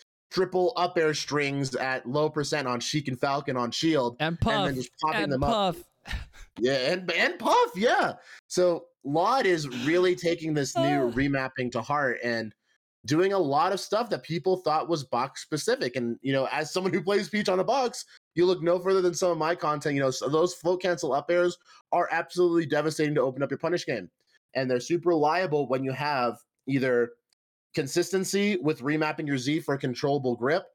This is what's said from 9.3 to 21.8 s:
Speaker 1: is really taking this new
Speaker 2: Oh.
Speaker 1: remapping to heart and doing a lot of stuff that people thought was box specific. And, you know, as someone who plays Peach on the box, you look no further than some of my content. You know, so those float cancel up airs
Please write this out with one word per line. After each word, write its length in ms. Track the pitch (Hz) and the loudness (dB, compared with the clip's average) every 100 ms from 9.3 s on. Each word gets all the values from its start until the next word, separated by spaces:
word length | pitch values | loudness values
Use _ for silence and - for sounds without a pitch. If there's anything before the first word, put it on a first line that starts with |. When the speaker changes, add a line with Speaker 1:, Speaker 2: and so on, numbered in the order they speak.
| 269 196 | 2 2
Speaker 1:
is 220 | 170 147 120 131 | 2 -2 -4 0
really 300 | 175 180 180 | 4 4 2
taking 360 | 165 170 160 | 0 -2 -2
this 220 | 147 135 - | -2 -2 0
new 60 | 139 143 | 2 2
Speaker 2:
Oh. 100 | 123 | 2
Speaker 1:
remapping 580 | 117 139 139 131 - 123 | 0 0 0 -2 -4 -4
to 80 | 120 | -4
heart 380 | 113 147 135 117 | -2 0 0 0
and 280 | 120 117 110 - _ _ _ _ 110 | -2 -2 -4 -10 _ _ _ _ -2
doing 260 | 156 190 | 2 4
a 60 | 196 | 2
lot 340 | 151 143 180 | 2 2 2
of 60 | 196 | 0
stuff 320 | - 208 233 | -2 -2 -2
that 140 | 151 | -4
people 320 | - 165 185 185 | -4 -2 0 0
thought 320 | - 151 131 | 2 0 0
was 160 | 165 | -2
box 360 | 135 120 135 - | -2 -2 -2 -6
specific. 520 | - 151 - 262 143 131 | -6 -4 0 0 0 -2
And, 220 | 120 117 | -4 -2
you 120 | 135 | 0
know, 160 | 135 123 | 0 0
as 220 | 135 156 | -2 -4
someone 200 | 185 190 | -2 -2
who 80 | 185 | -2
plays 260 | 165 202 185 | 0 0 0
Peach 200 | 208 208 | -2 0
on 100 | 185 | 0
the 60 | |
box, 400 | 180 269 247 - - - _ | 2 0 0 -4 -14 -20 _
you 100 | 156 | 2
look 160 | 180 175 | 2 2
no 160 | 165 180 | 2 0
further 200 | 180 190 | 2 2
than 140 | 180 | 2
some 160 | 156 185 | 2 0
of 80 | 160 | 2
my 160 | 156 | 0
content. 400 | 175 156 151 151 | 0 -2 -2 0
You 60 | 139 | 0
know, 80 | 135 | 0
so 180 | 131 - | 0 0
those 240 | 156 175 | 2 2
float 280 | - 170 180 | 0 0 0
cancel 300 | 185 170 156 | 0 0 0
up 180 | 135 - | 0 2
airs 260 | 175 175 175 _ - | 2 2 0 _ -20